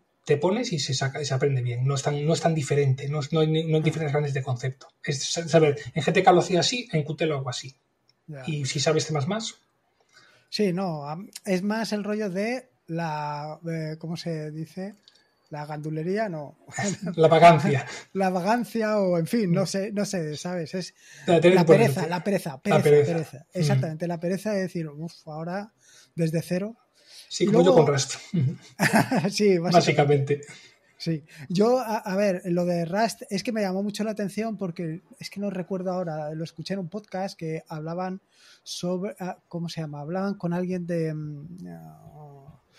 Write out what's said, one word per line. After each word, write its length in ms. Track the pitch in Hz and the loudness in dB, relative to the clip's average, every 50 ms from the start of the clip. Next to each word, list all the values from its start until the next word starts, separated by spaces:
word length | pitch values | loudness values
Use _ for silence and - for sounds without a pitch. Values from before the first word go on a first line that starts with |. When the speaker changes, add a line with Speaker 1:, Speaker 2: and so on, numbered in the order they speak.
| _ _ _ _ _ | _ _ _ _ _
Speaker 1:
te 120 | - 147 | 0 2
pones 340 | 139 165 180 202 240 247 - | 2 2 2 2 0 0 -2
y 80 | 180 143 | -2 -4
se 140 | - - 131 | -2 -2 -2
saca, 300 | - 139 131 - 151 147 | -2 -2 -4 -4 -6 -4
se 100 | - 135 | -4 -2
aprende 280 | 131 151 143 135 127 | 0 0 0 0 0
bien, 240 | 123 120 120 123 131 | -2 -2 -2 -2 -2
no 100 | 139 143 | 0 -2
es 80 | 131 - | -2 -2
tan, 220 | 147 147 143 147 | -2 -2 0 0
no 80 | 156 165 | 0 2
es 80 | - | 2
tan 140 | - 170 160 | 2 0 0
diferente, 540 | 156 135 - 143 143 143 135 127 - 139 139 | 0 0 0 2 2 4 2 2 0 -2 -4
no 100 | 147 151 | -4 -4
es, 140 | 135 - 165 | -4 0 2
no 80 | 160 | 2
hay 60 | 156 | 2
ni-, 180 | 156 156 160 165 | 4 2 0 2
no 100 | 160 156 | 2 2
hay 60 | 156 | 2
Speaker 2:
Hmm. 40 | 151 | 2
Speaker 1:
diferencias 260 | 156 151 160 160 143 135 | 2 0 0 -2 -2 0
grandes 200 | 147 151 139 135 | 0 -2 -2 -2
de 80 | 143 | -4
concepto. 460 | 131 131 123 - - 131 - - - - _ _ - | -4 -4 -4 -4 -4 -6 -8 -10 -16 -20 _ _ -6
Es 200 | - 147 135 - | -6 -6 -4 -4
sa-, 240 | - - 170 170 | -4 -4 -4 0
saber, 300 | 156 170 165 156 147 139 - - 120 - | 2 4 6 6 6 4 0 -6 -6 -6
en 80 | 165 | -2
G 120 | - - - | 0 2 2
T 100 | 180 175 | 4 6
K 80 | 180 | 6
lo 80 | 180 175 | 6 6
hacía 220 | 160 - 180 170 | 4 4 2 2
así, 260 | - - 254 247 240 - | 2 0 -2 -4 -4 -2
en 120 | - 156 139 | -2 -2 -2
Qt 180 | 151 151 - 170 | -2 -4 -2 -2
lo 140 | 156 147 | -2 -2
hago 120 | 135 135 135 | -2 -4 -6
así. 260 | 120 - - 131 - _ _ _ _ _ _ _ _ _ _ | -8 -8 -10 -14 -18 _ _ _ _ _ _ _ _ _ _
Speaker 2:
Ya. 160 | - 151 135 127 | -18 -16 -10 -8
Speaker 1:
Y 200 | 160 151 147 139 | -6 -4 -4 -4
si 140 | 131 - 151 | -4 -4 0
sabes 260 | - 165 151 156 - | 0 2 2 2 0
C 80 | - 156 | -2 -2
más 140 | 143 131 | -2 -2
más. 280 | 170 202 226 220 - - _ _ _ _ _ _ _ _ _ _ _ _ - _ _ _ _ _ _ | -2 -4 -4 -6 -8 -12 _ _ _ _ _ _ _ _ _ _ _ _ -20 _ _ _ _ _ _
Speaker 2:
Sí, 220 | - - 208 190 | -4 -2 0 0
no, 360 | 170 185 196 180 160 151 143 | 0 -2 -2 -4 -4 -6 -8
am-, 220 | 143 156 175 202 - - - - | -8 -10 -10 -12 -16 -18 -10 -4
es 160 | 208 185 180 | -2 -2 0
más 300 | 190 208 214 226 220 - 220 | 0 -2 -2 -2 -2 -4 -4
el 100 | 208 196 | -4 -4
rollo 260 | 208 214 214 214 202 | -4 -4 -4 -4 -4
de 400 | 170 196 208 226 247 254 - _ _ _ _ | -4 -4 -4 -4 -4 -6 -8 _ _ _ _
la, 720 | - 165 165 170 160 151 151 147 147 147 147 147 151 156 - 165 165 | -8 -6 -6 -4 -4 -4 -6 -6 -6 -6 -8 -8 -10 -12 -10 -8 -8
eh, 280 | 165 165 156 156 160 160 | -6 -6 -6 -8 -8 -10
¿cómo 160 | 165 160 170 | -8 -8 -8
se 320 | 160 - 170 165 156 151 151 | -8 -6 -6 -6 -6 -6 -8
dice? 440 | 151 156 160 - - 190 190 202 202 - _ _ _ _ _ _ _ _ _ _ | -10 -10 -12 -12 -10 -12 -12 -12 -14 -16 _ _ _ _ _ _ _ _ _ _
La 160 | 151 147 147 | -12 -12 -10
gandulería, 640 | 147 151 151 147 156 156 156 156 180 190 214 226 208 | -10 -10 -8 -8 -6 -6 -4 -4 -2 -2 -2 -2 -4
no. 300 | 165 156 147 - - _ _ | -4 -8 -10 -12 -16 _ _
<laughs> 480 | - - - - 202 175 - - 170 175 | -12 -8 -4 -2 -2 -4 -4 -6 -4 2
Speaker 1:
La 120 | 160 160 | 4 6
vagancia. 560 | 147 165 156 170 170 165 147 139 151 139 127 - - - - - - - | 6 8 10 10 10 10 8 6 2 0 0 -2 -6 -12 -14 -16 -8 -4
Speaker 2:
La 160 | 190 190 185 | -2 0 0
vagancia 720 | 185 185 170 202 226 247 226 - - 226 214 214 214 208 | 0 0 0 0 0 0 -2 -4 -4 -2 -2 0 0 0
o, 180 | 196 185 175 | 2 2 2
en 80 | 170 165 | 0 0
fin, 260 | 156 - 240 214 175 | 0 0 0 2 2
no 120 | 165 190 190 | 2 2 0
Speaker 1:
Mm. 20 | |
Speaker 2:
sé, 260 | 165 - 196 190 208 | 0 -2 -4 -6 -4
no 140 | 202 202 202 | -4 -4 -4
sé, 320 | 202 - 185 160 151 151 | -2 -4 -4 -4 -6 -6
¿sabes? 380 | 139 - 180 185 180 160 - - | -8 -8 -6 -6 -6 -6 -6 -6
Es 180 | 185 165 - - _ _ - - - - | -8 -8 -10 -14 _ _ -20 -20 -4 2
Speaker 1:
La 160 | - 175 160 | 4 6 8
tener 140 | 160 175 190 | 8 8 8
Speaker 2:
la 60 | 185 | 8
Speaker 1:
que 40 | 170 | 8
poner 160 | 156 156 - - | 8 8 8 8
Speaker 2:
pereza, 160 | - 131 - 143 | 4 2 0 -2
Speaker 1:
el 60 | 165 | -2
Speaker 2:
la 120 | 175 180 - | -4 -4 -2
pereza, 260 | 208 202 170 - 165 | -2 -2 -2 -2 -6
Speaker 1:
la 100 | 135 131 | -10 -6
Speaker 2:
pereza, 220 | - 202 160 151 135 | 0 2 4 4 6
Speaker 1:
pereza. 300 | 151 147 147 139 147 170 | 8 8 8 6 4 2
Speaker 2:
pereza. 240 | 165 151 - - 131 | -2 -4 -6 -10 -18
Speaker 1:
Mm. 180 | - _ - | -20 _ -4
Speaker 2:
Exactamente, 500 | 185 160 147 131 131 156 165 156 156 175 | 0 2 2 2 2 2 0 -4 -4 -4
la 120 | 170 175 165 | -4 -4 -4
pereza 320 | 180 175 196 185 - 214 208 | -2 -2 -4 -2 -2 -4 -2
de 80 | 196 | -2
decir, 260 | 190 175 - 175 160 | -4 -4 -4 -6 -8
"Uf, 400 | 151 143 151 165 170 - - _ | -8 -10 -10 -12 -12 -12 -16 _
ahora 460 | 160 151 156 165 170 180 202 202 226 _ _ _ _ - - - _ _ | -12 -10 -8 -8 -6 -8 -8 -10 -12 _ _ _ _ -20 -20 -20 _ _
desde 300 | 160 170 160 156 165 156 | -2 -2 0 0 -2 -2
cero". 340 | - 175 180 196 220 240 - _ _ _ _ _ - - - - | -2 -4 -4 -4 -6 -10 -14 _ _ _ _ _ -20 -20 -20 -16
Speaker 1:
Sí, 180 | - - - 180 | -12 -4 0 2
Speaker 2:
Y 20 | |
Speaker 1:
como 120 | - - 165 | 4 6 6
yo 40 | 175 | 6
Speaker 2:
luego 120 | 185 175 | 8 8
Speaker 1:
con 100 | 165 147 | 8 6
Rust. 260 | 143 143 135 - - - - - - | 6 4 2 0 -2 -6 -10 -8 -4
Speaker 2:
<laughs> 1000 | - 170 131 135 131 - - - - - 196 - - - - - 262 - - 202 | 0 0 0 0 -2 -4 -10 -16 -6 -4 0 2 4 2 4 2 2 0 0 0
Sí, 260 | 202 - 214 202 185 | 0 2 4 4 4
básicamente. 40 | 175 165 175 175 170 - 175 147 151 147 143 147 139 - - 143 | 4 4 4 6 6 6 6 4 4 4 4 4 4 2 0 -2
Speaker 1:
Básicamente. 40 | - - - - - - - _ _ _ _ _ | -2 -4 -10 -20 -20 -20 -20 _ _ _ _ _
Speaker 2:
Sí. 260 | - - 170 165 147 147 _ - 156 143 | -8 -6 -4 -4 -4 -6 _ -20 -18 -10
Yo, 320 | - 180 175 208 233 247 254 | -2 0 2 4 4 4 2
a, 180 | 240 220 214 | 0 -2 -4
a 180 | 220 - 208 180 | -4 -2 -2 0
ver, 280 | 196 208 202 180 185 - | 2 2 2 0 0 -2
lo 200 | 185 175 175 175 | -2 0 0 2
de 200 | 175 175 170 170 | 0 0 0 -2
Rust 380 | 160 180 202 233 196 - - 247 - | -2 0 0 0 0 -2 -6 -8 -6
es 100 | 202 190 | -6 -4
que 100 | - 262 | -2 -2
me 100 | 214 220 | -2 -2
llamó 200 | 202 185 185 190 | -2 -2 -2 -2
mucho 220 | 202 208 202 - 208 | -4 -4 -4 -4 -4
la 80 | 226 | -4
atención 440 | 208 214 208 180 - 208 220 226 214 | -4 -4 -6 -4 -4 -4 -4 -4 -4
porque 460 | 175 196 175 165 - 175 160 160 180 - _ - | -6 -6 -6 -6 -6 -6 -6 -8 -10 -12 _ -20
es 140 | - - - | -18 -16 -14
que 80 | - 196 | -10 -8
no 100 | 202 202 | -6 -6
recuerdo 420 | 180 185 170 - 196 185 185 185 | -6 -6 -6 -6 -6 -4 -4 -4
ahora, 400 | 180 185 180 165 156 156 151 151 160 | -4 -4 -4 -4 -6 -6 -6 -6 -6
lo 80 | 156 165 | -8 -8
escuché 320 | 156 - - 156 - 185 | -10 -10 -12 -8 -6 -6
en 60 | 196 | -6
un 80 | 180 160 | -6 -8
podcast 460 | - 214 208 _ - 185 190 190 - | -10 -12 -10 _ -6 -6 -6 -6 -8
que 280 | - 165 160 160 165 - - | -8 -8 -6 -6 -8 -8 -10
hablaban 520 | 165 156 151 160 170 180 185 185 185 196 - _ _ _ - - - _ | -12 -10 -8 -8 -6 -6 -6 -6 -8 -10 -14 _ _ _ -20 -20 -20 _
sobre, 540 | _ - - - - 175 185 185 185 214 220 - | _ -14 -10 -6 -4 -4 -2 -2 -4 -6 -8 -8
ah, 200 | 185 180 185 - _ | -8 -10 -10 -12 _
¿cómo 200 | _ - 170 170 | _ -10 -8 -8
se 140 | 165 - 165 | -6 -6 -8
llama? 200 | 160 151 147 147 | -8 -8 -10 -10
Hablaban 340 | 143 151 175 190 196 202 196 | -8 -6 -4 -4 -4 -4 -4
con 180 | 202 - 170 170 | -4 -4 -2 -2
alguien 320 | 180 185 180 185 180 175 | -2 -2 -2 -4 -4 -4
de, 260 | 165 175 165 160 160 156 | -4 -2 -2 -2 -2 -4
mm, 540 | 156 151 151 147 143 143 170 175 185 180 175 | -6 -8 -8 -10 -12 -14 -16 -16 -16 -14 -14
ah, 920 | 170 165 160 156 156 156 156 156 151 151 151 143 143 139 139 147 - _ _ _ _ | -16 -16 -18 -20 -20 -20 -20 -20 -20 -20 -20 -20 -20 -20 -20 -20 -20 _ _ _ _